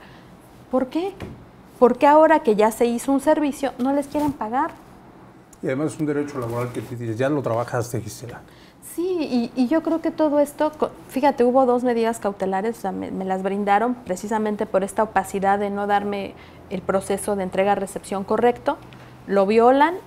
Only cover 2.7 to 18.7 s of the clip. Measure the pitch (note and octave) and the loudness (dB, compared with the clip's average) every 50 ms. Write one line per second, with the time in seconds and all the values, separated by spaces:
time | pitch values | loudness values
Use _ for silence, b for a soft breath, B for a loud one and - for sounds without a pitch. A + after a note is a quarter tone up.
2.7 | A3 - A#3 A#3+ A#3+ A#3+ - - C#4 C4+ - D#4 D#4 D#4 D4+ C#4+ C4 - C#4+ C4 | 2 2 0 0 0 -2 -2 0 0 2 4 2 2 2 2 -2 -4 -4 -6 -6
3.7 | - - B3 C4+ C#4 C#4+ C#4 C#4 - D4 D4 D4 C4+ - A3+ G#3+ A#3 C4 D4+ E4 | -4 -4 -2 -2 0 -2 -2 -2 -2 -2 -2 -2 -2 -4 -6 -4 -2 -2 -2 -2
4.7 | - - - - - - - - - - - - - - - - - - - D#3 | -4 -10 -20 -20 -20 -20 -20 -20 -20 -20 -20 -20 -20 -20 -20 -20 -16 -8 -4 -4
5.7 | C3+ C3+ D#3 D#3+ D3 - D#3 D3 D3 D3 D3 C#3+ - C3 B2 A#2 A2+ A#2+ B2 A#2+ | -2 -2 -2 -4 -4 -2 -2 -2 -2 -2 -4 -4 -6 -8 -6 -6 -4 -4 -4 -6
6.7 | - C3 A2+ - B2+ A#2 A#2+ A2+ A2 A2 C3 C#3 D3+ C#3+ A#2+ B2+ A2+ A#2 A#2+ A#2 | -6 -8 -10 -8 -8 -8 -6 -6 -2 0 0 0 0 0 0 0 -2 -2 -2 -2
7.7 | - B2 A2+ - - A2 F#2+ G#2 - - - A2+ G#2 - - B B B B B | -2 -4 -4 -4 -4 -8 -8 -8 -12 -14 -14 -16 -16 -16 -18 B B B B B
8.7 | B B - - - - E4+ F#4+ F#4 F4 D4 - B3 A#3+ A#3 - - C4 B3+ A#3 | B B -20 -14 -8 -6 -4 -2 -2 -2 -2 -2 0 -2 -2 -2 -2 -2 0 2
9.7 | D4+ D#4+ D#4+ E4 E4 D#4+ - E4 D#4+ - D#4 D4+ C#4 D4 C#4+ C#4+ - - D4+ D4+ | 2 0 0 0 -2 -2 -2 -4 -2 0 0 2 4 2 2 0 0 -2 -2 -2
10.7 | D4+ - - - - - - - - C4 C4 C#4+ C4+ - B3 B3 A#3+ C4+ C4+ A#3+ | -2 -2 -4 -4 -4 -6 -14 -8 -4 0 2 2 2 4 2 4 4 4 4 4
11.7 | B3 B3 A#3+ B3 A#3+ A#3 A3+ A3+ A#3 - - G3+ G3+ - F#3+ F#3+ F#3+ F#3+ G3+ A3+ | 4 2 2 0 0 0 0 0 -2 -2 -4 -6 -4 -4 -4 -2 -2 -2 -2 -4
12.7 | A#3 - - F#3+ F#3 F#3+ F#3+ - F#3 F#3+ F#3+ F#3+ F#3+ F#3+ F#3+ G3 G3 G3+ G#3 G3+ | -4 -6 -6 -6 -6 -6 -8 -8 -6 -6 -4 -4 -2 -2 -2 -2 -2 -2 2 2
13.7 | G3+ G#3 A3+ B3 B3 - - - F#3 F#3 - G#3 A3+ A3 G#3+ G#3+ G#3 G#3 A3 - | 2 4 2 0 -2 -4 -6 -8 -8 -6 -4 -4 -2 -2 -2 -2 -2 -2 -2 0
14.7 | - F#3+ F#3+ G3 - - A3 G#3+ - F#3+ F#3 - - G3 F#3 G3 G3 G3+ G#3 G3+ | 0 0 0 0 0 -2 -2 0 0 -2 -2 -2 -4 -2 0 2 2 2 0 -2
15.7 | G3+ G3+ G3+ G3+ G3+ G3+ G3+ G3+ G3+ G3+ G3 G3 - B B B B B B - | -4 -4 -2 0 0 0 0 -2 -6 -6 -6 -8 -10 B B B B B B -10
16.7 | - F#3 - - F#3+ G3 F#3+ - G3+ G3 - - G#3 G3+ F#3 F#3 - F#3+ F#3+ G3+ | -10 -8 -4 -2 -2 -2 0 -2 -4 -4 -2 -4 -4 -2 -4 -2 0 0 2 2
17.7 | G3+ G3 G3 F#3 - - - - G3+ G3 G3 - A3 A3 A3 B3 A#3+ A#3+ - C#4+ | 2 0 -2 -6 -8 -10 -10 -8 -6 -6 -4 -2 0 2 2 2 2 0 -2 -4